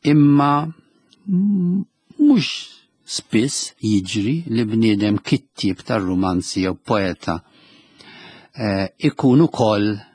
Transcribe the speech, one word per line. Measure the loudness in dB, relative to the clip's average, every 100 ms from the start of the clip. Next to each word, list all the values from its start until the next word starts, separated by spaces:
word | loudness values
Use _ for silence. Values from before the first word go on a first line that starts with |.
| 4
Imma | 4 6 4 4 0 -2 -12 _ _ _ _ -4
m-, | -2 0 0 0 -2 -6 _ _ 0
mhux | 2 4 0 -8 -14 -20 _ _ -14
spiss | -14 _ 0 0 -4 -10 _
jiġri | 0 0 0 -4 -2 -4 -4
li | -2 0
bniedem | 0 2 2 0 -2
kittib | -2 -4 _ -6 -6 -6
tar-rumanzi | -4 -4 -2 -2 0 -2 -4 -4 -4
jew | -6
poeta, | -4 -2 -2 -6 -8 -8 _ _ _ _ _ _ -20 -20 -20 -20 _
eh, | -8 -4 -4 -4 _
ikun | -4 0 4 4
ukoll | 4 2 0 2 -2 -4 -12